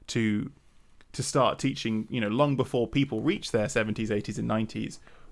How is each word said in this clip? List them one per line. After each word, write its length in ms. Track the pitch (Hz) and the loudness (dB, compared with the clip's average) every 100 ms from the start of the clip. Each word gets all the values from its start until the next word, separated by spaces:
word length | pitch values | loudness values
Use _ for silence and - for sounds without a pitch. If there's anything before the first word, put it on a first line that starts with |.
| - | -6
to, 420 | 123 110 104 113 - - - - - - | 0 2 2 -2 -10 -20 -20 -20 -20 -12
to 100 | - | -6
start 360 | - 143 120 - | -2 2 2 2
teaching, 480 | 135 143 120 110 110 | -2 -2 -2 -2 -2
you 100 | 127 | -2
know, 80 | 104 | 0
long 260 | 113 147 135 | 2 2 2
before 300 | 131 131 117 | 0 0 2
people 340 | 143 139 110 | 2 2 2
reach 300 | 143 208 - | 0 -2 0
their 180 | 117 104 | 0 2
seventies, 420 | 117 110 104 107 | 0 0 -2 -2
eighties 280 | 104 101 107 | -2 -2 -4
and 80 | 113 | -2
nineties, 540 | 110 110 110 110 - - - - | 0 -2 -4 -8 -10 -18 -20 -20